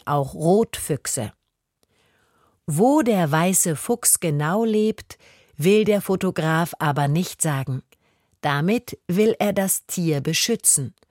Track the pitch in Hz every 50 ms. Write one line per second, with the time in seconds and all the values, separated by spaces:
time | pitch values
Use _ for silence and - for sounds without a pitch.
0 | - - 147 143 139 135 - 165 156 165 190 214 226 - - - - - 151 127
1 | - - - 139 110 113 - _ _ _ _ _ _ _ _ _ _ _ _ _
2 | _ _ _ _ _ _ _ _ _ _ _ _ _ - 147 156 214 262 285 311
3 | 254 240 214 185 170 143 147 156 170 185 190 - - 180 151 - - - 240 -
4 | - - - - - 165 147 143 147 156 180 220 226 226 214 214 214 220 214 -
5 | - - - _ _ - - _ _ _ _ - 147 185 208 214 214 208 208 196
6 | - - 190 185 196 185 - - 156 160 160 160 170 - - - 156 151 135 147
7 | 143 139 147 170 180 - - - - 160 143 135 131 - 127 135 - _ _ _
8 | _ _ _ _ _ _ _ _ - 147 143 143 156 185 226 247 - - - -
9 | _ - 175 196 214 226 - - 202 208 196 202 190 185 - - - - - 185
10 | 170 165 151 139 131 156 160 - - - 233 214 - - - - 131 117 - _
11 | _ _